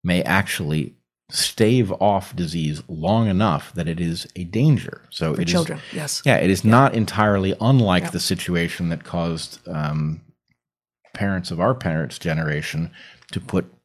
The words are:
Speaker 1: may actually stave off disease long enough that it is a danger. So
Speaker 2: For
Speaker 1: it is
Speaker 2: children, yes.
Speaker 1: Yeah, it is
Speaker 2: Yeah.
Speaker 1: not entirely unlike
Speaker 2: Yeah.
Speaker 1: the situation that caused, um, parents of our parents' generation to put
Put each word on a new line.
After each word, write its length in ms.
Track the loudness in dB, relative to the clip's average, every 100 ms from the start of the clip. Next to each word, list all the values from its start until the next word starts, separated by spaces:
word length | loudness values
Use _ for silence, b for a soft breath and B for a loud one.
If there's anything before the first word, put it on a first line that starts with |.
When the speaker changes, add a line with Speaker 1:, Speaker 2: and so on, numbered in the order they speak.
Speaker 1:
may 180 | 0 0
actually 680 | 2 2 0 -4 -2 -2 -4 _ _ _ _
stave 640 | -4 -4 2 4 4 2
off 400 | 2 2 2 -2 -6
disease 460 | -4 -2 -4 -4 -10
long 400 | -4 0 2 2
enough 460 | 2 2 0 -4
that 140 | -6 -4
it 120 | -2
is 280 | -2 -4 -8 -10
a 80 | -4
danger. 560 | 2 4 4 0 -14 _
So 240 | -4 -4 -2
Speaker 2:
For 60 |
Speaker 1:
it 80 | 0
is 20 |
Speaker 2:
children, 280 | 0 -2 -6 -10
yes. 300 | -8 -6 -2 2
Speaker 1:
Yeah, 120 | 4
it 120 | 4
is 140 | 4
Speaker 2:
Yeah. 80 | 6
Speaker 1:
not 220 | 6 6
entirely 600 | 2 -2 2 4 4 2 0
unlike 440 | 4 4 6 4
Speaker 2:
Yeah. 60 | 2
Speaker 1:
the 80 | -4
situation 680 | -4 -4 -2 -2 -2 -2 -4
that 140 | -4
caused, 560 | -6 -4 -4 -4 -8 -14 -10
um, 540 | -6 -4 -2 -4 -6 -12 _ _ _ _ _ _ _ _
parents 380 | -4 -2 -2 -4
of 80 | 0
our 160 | 0 0
parents' 420 | -2 -2 -4 -6
generation 760 | -4 -2 -2 -4 -4 -4 -6 B B B B
to 100 | -10
put 240 | -2 -4 -4 _